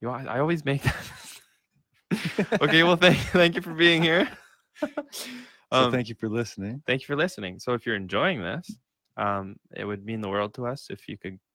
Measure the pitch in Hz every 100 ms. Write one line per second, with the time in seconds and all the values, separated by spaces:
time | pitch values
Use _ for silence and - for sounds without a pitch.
0 | 117 127 135 123 156 170 139 139 - -
1 | - - - - _ _ _ _ _ _
2 | - 220 160 - - 208 143 160 170 170
3 | 180 147 - 180 170 180 175 160 170 165
4 | 165 170 277 - - _ _ - 294 -
5 | 285 - 254 247 - _ - 127 123 123
6 | 113 113 113 113 113 - 101 135 - 127
7 | - 143 180 - 95 90 - 120 120 104
8 | 92 101 175 135 87 143 - - _ _
9 | _ - 104 101 95 - _ - 101 101
10 | 104 110 101 101 104 127 120 139 - -
11 | - 107 98 95 _